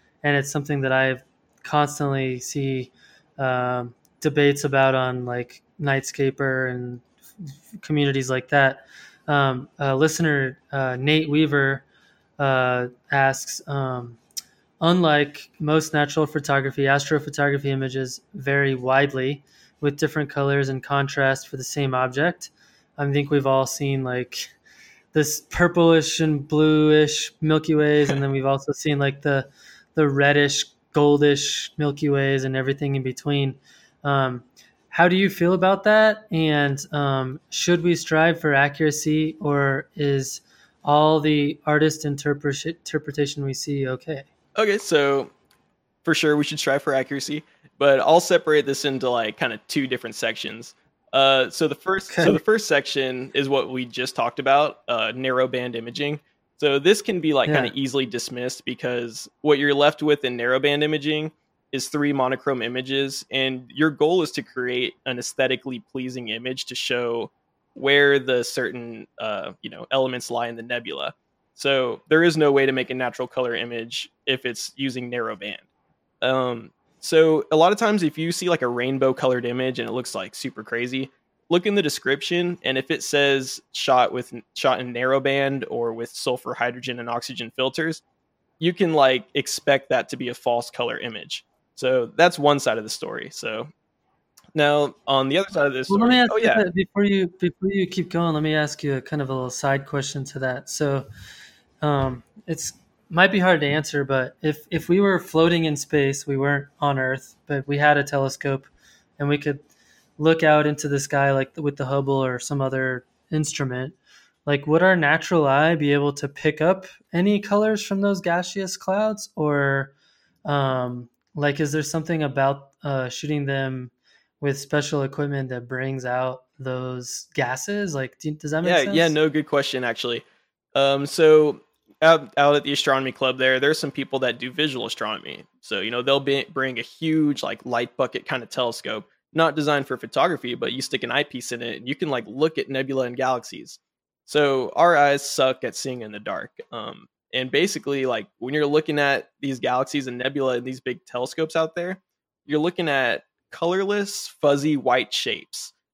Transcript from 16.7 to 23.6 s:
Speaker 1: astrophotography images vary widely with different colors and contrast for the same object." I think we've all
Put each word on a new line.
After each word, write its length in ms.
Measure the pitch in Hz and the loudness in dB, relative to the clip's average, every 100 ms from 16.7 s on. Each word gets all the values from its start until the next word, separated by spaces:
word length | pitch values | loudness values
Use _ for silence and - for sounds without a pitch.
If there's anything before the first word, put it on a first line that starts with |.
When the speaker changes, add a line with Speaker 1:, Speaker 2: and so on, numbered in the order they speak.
| 139 | 0
Speaker 1:
astrophotography 840 | 139 139 143 151 151 143 143 139 143 | 2 2 2 -2 -2 -2 0 0 -2
images 560 | 135 135 131 127 - _ | -2 -4 -4 -6 -10 _
vary 400 | 202 135 139 139 | -10 -2 2 2
widely 720 | 131 127 131 139 131 131 143 _ _ _ _ | 0 2 2 2 0 -4 -4 _ _ _ _
with 160 | 147 143 | -4 0
different 320 | 151 156 143 | -2 -2 -4
colors 380 | 143 139 139 135 | -2 0 2 0
and 140 | 131 | -4
contrast 680 | - 139 139 147 135 131 - | -2 -2 0 0 0 0 -4
for 80 | 131 | -12
the 60 | |
same 300 | 127 147 139 | -8 -4 -2
object." 560 | 127 131 127 170 - - _ _ _ _ - | 0 -2 0 -2 -2 -10 _ _ _ _ -6
I 120 | 143 | -2
think 180 | 139 143 | 0 0
we've 160 | 147 135 | 2 4
all 200 | 135 | 2